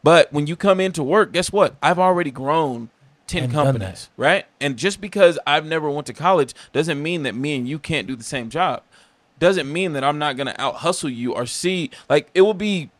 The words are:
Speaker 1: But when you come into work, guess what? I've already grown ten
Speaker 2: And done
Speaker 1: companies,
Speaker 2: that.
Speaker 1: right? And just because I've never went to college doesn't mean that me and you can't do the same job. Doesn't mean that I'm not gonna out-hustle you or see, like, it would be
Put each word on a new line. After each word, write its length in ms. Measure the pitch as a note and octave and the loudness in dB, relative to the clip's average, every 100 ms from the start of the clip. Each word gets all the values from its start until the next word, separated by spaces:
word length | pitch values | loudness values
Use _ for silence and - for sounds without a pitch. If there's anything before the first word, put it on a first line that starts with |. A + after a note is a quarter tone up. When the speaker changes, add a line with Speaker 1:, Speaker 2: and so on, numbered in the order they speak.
Speaker 1:
But 280 | D3 E3 - | 6 6 6
when 140 | D3 D3 | 0 -4
you 80 | |
come 240 | E3 G3+ F#3 | 0 2 2
into 240 | F#3+ E3 | 0 -2
work, 280 | C3+ G3+ G3+ | 0 2 2
guess 200 | E3+ F3+ | 0 -2
what? 240 | G3+ F3 - | 2 2 2
I've 180 | D3 F3+ | 0 2
already 320 | F#3 F3 D#3 | 2 2 -2
grown 580 | A#2+ C3+ D#3+ D3+ A#2+ A2+ _ _ _ - | -4 -2 0 0 -4 -12 _ _ _ -8
ten 160 | F3+ | -4
Speaker 2:
And 80 | B2+ | -2
done 120 | D3 C#3 | 2 2
Speaker 1:
companies, 360 | B2+ F#2+ F2+ - - | 2 -4 -12 -20 0
Speaker 2:
that. 40 | |
Speaker 1:
right? 240 | C3+ F#3+ - _ | 2 2 -2 _
And 160 | C#3 A#2+ | -4 -2
just 220 | F3+ G3+ | -4 -4
because 380 | G3 G3+ F3+ - | -8 6 6 6
I've 200 | - D3+ | 0 0
never 240 | D#3 D#3+ D3+ | 0 -4 -2
went 180 | C#3+ C#3+ | -4 -8
to 60 | |
college 400 | A2 E3+ F#3 C3+ - - | -2 2 2 2 -4 -4
doesn't 280 | C#3 D#3+ C#3+ | -2 0 -2
mean 220 | D#3 F3 | -4 -2
that 120 | C3+ | -4
me 200 | A2 D3 | -4 -4
and 120 | C#3 B2 | -4 -4
you 120 | D3+ | -8
can't 280 | - D#3 G2+ | -4 -4 -4
do 80 | |
the 80 | B2+ | -10
same 260 | A2+ C#3 A2+ | -8 -8 -6
job. 320 | C#3 F3+ A#2+ _ _ _ _ _ _ | -2 -2 -2 _ _ _ _ _ _
Doesn't 320 | E3+ F#3 C#3 | 2 2 -2
mean 220 | D#3+ F#3 | -4 -4
that 100 | C#3+ | 0
I'm 140 | C3+ D3 | -2 0
not 160 | D3+ C3 | -4 -4
gonna 180 | C3 - | -6 -4
out-hustle 520 | C3+ - D#3+ F3+ D3+ | -6 -2 -4 -2 -6
you 240 | A#2+ A#2+ | -6 -4
or 120 | - | -4
see, 440 | B2 - F3 F#3 D3+ - - | -6 -4 -4 -2 -6 -12 0
like, 200 | D3+ - | 0 2
it 80 | F3+ | 4
would 160 | G3+ F#3+ | 4 4
be 320 | G#3 F#3+ D3 | -2 -4 -6